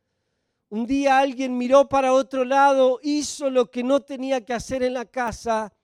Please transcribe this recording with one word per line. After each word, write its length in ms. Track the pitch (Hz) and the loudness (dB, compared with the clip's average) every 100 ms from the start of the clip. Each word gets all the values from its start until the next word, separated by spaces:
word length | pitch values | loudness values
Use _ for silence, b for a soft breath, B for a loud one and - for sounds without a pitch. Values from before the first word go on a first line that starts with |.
| _ _ _ _ _ _ - | _ _ _ _ _ _ -12
Un 180 | 208 233 | -8 -2
día 320 | 277 277 262 | 0 2 4
alguien 360 | 277 240 262 247 | 2 -2 -6 -4
miró 320 | 247 269 277 | 2 4 4
para 260 | 269 262 | 2 2
otro 320 | 262 269 262 247 | 2 0 -4 0
lado, 540 | 277 277 269 262 247 | 4 4 4 2 2
hizo 480 | 294 294 277 - 277 | -2 -4 -4 -6 -2
lo 180 | 254 240 | 0 -2
que 140 | 247 | -4
no 160 | 247 277 | 0 -2
tenía 440 | 277 269 262 262 | -2 -10 -4 -4
que 100 | 208 | -4
hacer 280 | 233 - 262 | -10 -6 -4
en 120 | 254 | -4
la 120 | 254 233 | -6 -10
casa, 680 | 254 240 175 233 220 196 _ | -8 -8 -6 -4 -4 -6 _